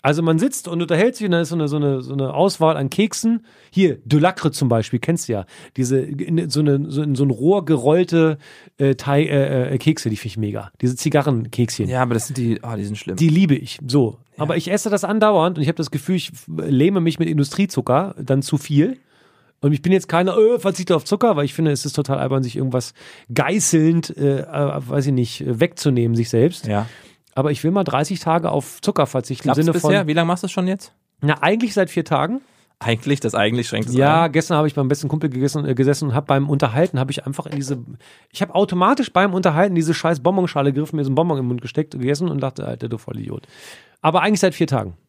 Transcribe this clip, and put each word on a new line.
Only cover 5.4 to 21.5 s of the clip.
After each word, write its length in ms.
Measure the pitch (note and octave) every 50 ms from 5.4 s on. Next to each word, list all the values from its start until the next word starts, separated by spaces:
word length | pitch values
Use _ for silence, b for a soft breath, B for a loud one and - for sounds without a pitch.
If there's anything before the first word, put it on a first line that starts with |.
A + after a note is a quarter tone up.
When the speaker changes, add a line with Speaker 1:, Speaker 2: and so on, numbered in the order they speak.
| F#2 B B B B B B -
Speaker 1:
Diese, 220 | C3 B2 C3+ C3
in, 500 | B2+ D3+ D3 C#3 F3+ E3 E3 E3 E3+ D#3
so 120 | C3 D3
eine, 280 | D#3 D3 C#3 C#3 D3 D#3+
so, 140 | C#3+ C#3 D3+
in 100 | D3 C#3
so 100 | B2 C#3+
ein 60 | C#3
Rohr 360 | B2+ - B2+ D#3+ G3 G3+ E3+
gerollte, 760 | C#3 D#3+ C3+ A#2 C3+ D3+ F3 F#3 F3 E3 E3 D#3+ D#3+ D#3 D3 B B B B B B B _
äh, 160 | C#3+ C#3 C3+
Teig, 320 | - - C#3 C#3 C#3+ D#3 D#3+
äh, 400 | D3 C#3 C#3 C#3+ C#3+ C3 B2+ C3+ C#3
äh, 40 | C3
Kekse, 320 | - D#3 D#3+ - - A#2
die 60 | G#2+ G#2
find 140 | - A2+
ich 60 | F#2 A2
mega. 340 | A2 G#2 G#2 G#2+ G#2+ - _ _
Diese 140 | - B2 B2+
Zigarrenkekschen. 920 | B2 - D#3 C3+ D3+ C#3 D3 C3+ A2+ A2+ A#2 - - A#2+ A#2 - - - C3
Speaker 2:
Ja, 140 | B2+ B2+
aber 140 | B2+ B2 A#2+
das 120 | A2+ A2+ -
sind 100 | C3+ C3
die, 220 | B2 A#2 A#2 - -
oh, 120 | A#2 A2+
die 100 | G#2 G2+
sind 120 | G2+ G#2+ G#2
schlimm. 200 | - - F#2 F#2
Speaker 1:
Die 120 | D#3+ E3
liebe 240 | D3+ E3+ F#3+ E3+ C#3+
ich, 240 | - - A#2+ - - D3
so. 320 | C3 A#2+ C#3+ B2+ A2 - - _ _ _ -
Speaker 2:
Ja. 40 | D3+
Speaker 1:
Aber 140 | D3 E3 E3+
ich 140 | - F3
esse 180 | F#3 G#3 - A3
das 140 | G3 G3 -
andauernd 540 | F#3 G#3 A3 G#3+ G#3+ G#3 F3+ D#3+ F3 F#3 D#3
und 20 |
ich 80 | D3 C3+
hab 60 | E3
das 160 | E3 D#3+ -
Gefühl, 240 | - D3 - - F#3+
ich 160 | F3+ - - - - - -
lähme 520 | D#3+ D#3+ - - C#3+ B2+ C#3+ F3+ G3+ F#3+
mich 200 | E3 E3 D#3 -
mit 100 | E3 E3
Industriezucker 840 | D#3+ D3+ C#3+ C#3 - - G3 - - - - - B2 C#3+ F#3 G3 - -
dann 220 | D3+ B2+ C3+ C#3
zu 160 | C3+ - - C#3+
viel. 400 | - - D3+ C#3+ D3+ A3 C4 - b b b b b b b b b b b b
Und 120 | - C#3+
ich 120 | D3+ C#3 -
bin 80 | F3 F#3
jetzt 140 | F#3 - -
keiner, 260 | - E3 F3+ F#3 E3+
äh, 220 | G#3+ G#3+ A3 B3 A#3
verzichte 380 | F3 G3 F3+ - F#3 - F#3+
auf 100 | D#3 -
Zucker, 300 | - G3+ G3+ - A#3 G3+
weil 100 | D3 C#3+
ich 80 | C#3